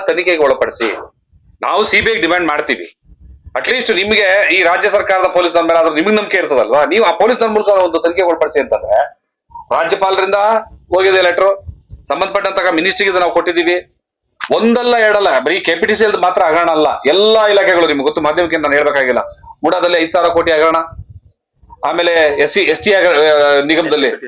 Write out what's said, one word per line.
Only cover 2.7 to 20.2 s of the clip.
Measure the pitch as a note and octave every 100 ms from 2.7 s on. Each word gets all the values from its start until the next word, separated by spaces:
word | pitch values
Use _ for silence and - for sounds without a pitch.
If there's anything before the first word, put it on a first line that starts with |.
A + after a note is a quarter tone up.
| A#2+ E2+ - _ - - - - B2+
ಅಟ್ಲೀಸ್ಟ್ | D#3+ B3+ A3+
ನಿಮ್ಗೆ | F3+ G3+ G#3+ G3 G3 E3 F3+
ಈ |
ರಾಜ್ಯ | E3+ F3+ G3+
ಸರ್ಕಾರದ | G3 F#3+ F#3+ F#3
ಪೊಲೀಸ್ | F3+ F3 E3+
ಮೇಲೆ | E3 E3
ಆದ್ರೂ | E3 D3+
ನಿಮ್ಗೆ | F#3+ G#3+
ನಂಬಿಕೆ | G3+ F#3+
ಇರ್ತದಲ್ವಾ? | D#3+ C3+ G#2+ C#3 C#3+
ನೀವು | G3 F3
ಆ |
ಪೊಲೀಸ್ | E3 G#3+ A#3+
ಮೂಲಕ | A3 G#3+ G3+
ಒಂದು | G3 F3+ D#3+
ತನಿಖೆಗೆ | E3 F3 F3
ಒಳಪಡಿಸಿ | D#3+ D3+ D3
ಅಂತಂದ್ರೆ, | B2 - - G#2+ C#3+ - _ _ _ - -
ರಾಜ್ಯಪಾಲರಿಂದ | D3 E3 F#3+ F#3+ F#3+ F#3+ G3+ G#3 A3 - - - F3+
ಹೋಗಿದೆ | F#3+ F#3+
ಲೆಟರ್, | F3 F3 F#3+ G3 - - _ -
ಸಂಬಂಧಪಟ್ಟಂತಹ | - D3 F#3+ G3 G3 F#3+ F3+
ಮಿನಿಸ್ಟ್ರಿಗೆ | D#3+ F#3 F#3 G3 F#3
ನಾವು | F3
ಕೊಟ್ಟಿದ್ದೀವಿ. | E3 E3+ E3+ E3 F3 - _ _ _ _ - - D#3+
ಒಂದಲ್ಲ | A3+ A#3+ A#3+ A#3+
ಎರಡಲ್ಲ, | G#3+ G#3 F#3+ C3+
ಬರೀ | B2+ F#3
ಕೆ | F3 E3
ಪಿ | F3+
ಟಿ | G#3
ಸಿ | G#3+ F#3+
ಮಾತ್ರ | F3+ F3+
ಹಗರಣ | F3 D#3+ E3
ಅಲ್ಲ, | D#3+ D3+ - C3
ಎಲ್ಲಾ | F3 G#3+ A3 G#3
ಇಲಾಖೆಗಳು | G3+ F#3 F3 D#3+
ನಿಮ್ಗೆ | C#3+
ಗೊತ್ತು. | C3+ D#3
ಮಾಧ್ಯಮಕ್ಕೆ | D3+ D#3+ E3+ D#3+
ನಾನು | D3 C#3+
ಹೇಳ್ಬೇಕಾಗಿಲ್ಲ, | D3 C#3 C3 A#2 - - - -
ಮೂಡಾದಲ್ಲಿ | D#3+ F3+ F3 E3+
ಐದ್ | E3
ಸಾವಿರ | F3+